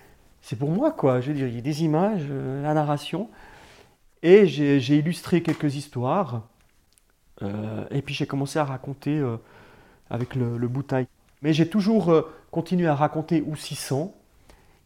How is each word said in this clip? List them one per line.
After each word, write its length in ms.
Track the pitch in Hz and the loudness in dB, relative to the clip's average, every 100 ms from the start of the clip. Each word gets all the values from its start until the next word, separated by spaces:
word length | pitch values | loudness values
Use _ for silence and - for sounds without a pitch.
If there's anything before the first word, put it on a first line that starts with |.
| - _ _ _ | -20 _ _ _
c'est 140 | - | -10
pour 140 | 113 143 | -4 -2
moi, 220 | 180 302 | 0 0
quoi. 280 | 311 143 127 | 2 2 2
Je 80 | 127 | 0
veux 60 | |
dire, 140 | 147 131 | -4 -4
il 80 | |
y 20 | 117 | -4
a 40 | |
des 220 | 127 147 | -4 -2
images, 380 | 165 151 196 208 143 | 0 2 0 -2 -6
euh, 340 | 139 135 135 | -6 -6 -4
la 100 | 147 | -2
narration. 560 | 156 151 143 - 165 226 - - - - - - _ _ _ | 0 0 -2 -4 -8 -8 -14 -20 -20 -20 -20 -20 _ _ _
Et 260 | 160 202 190 | 8 8 8
j'ai, 320 | 139 143 143 | 4 4 4
j'ai 160 | 123 | 4
illustré 480 | 147 151 170 - 170 | 2 2 -4 0 0
quelques 320 | 170 147 151 | 0 0 -2
histoires. 680 | 139 - 123 127 180 151 117 110 _ _ _ _ _ _ _ _ - | -4 -6 -4 0 0 -2 -6 -10 _ _ _ _ _ _ _ _ -10
Euh, 440 | 98 104 107 107 101 | -8 -6 -8 -8 -6
et 100 | 139 | -6
puis 120 | 139 | -6
j'ai 120 | 139 | -6
commencé 340 | 147 139 139 160 | -4 -4 -4 -2
à 40 | |
raconter, 540 | 143 131 139 139 143 151 | -4 -6 -12 -8 -4 -2
euh, 180 | 131 113 - - - - - _ - | -2 -4 -10 -20 -20 -20 -20 _ -10
avec 260 | 117 123 | -8 -4
le, 220 | 131 117 117 | -4 -2 -2
le 100 | 123 | -4
bouteille. 380 | 127 139 131 123 _ _ _ | -4 -2 -2 -4 _ _ _
Mais 100 | 151 | 0
j'ai 160 | 151 165 | 2 2
toujours, 460 | 214 190 220 170 | 2 2 2 4
euh, 200 | 160 - - _ | 4 2 -8 _
continué 360 | 165 160 180 165 | -6 -2 0 2
à 80 | |
raconter 460 | 143 151 156 151 165 | 2 0 -2 0 0
aussi 340 | - 151 - | 0 -6 -10
sans. 400 | 143 - 135 190 - _ _ _ - _ _ | -10 -4 -4 -4 -10 _ _ _ -20 _ _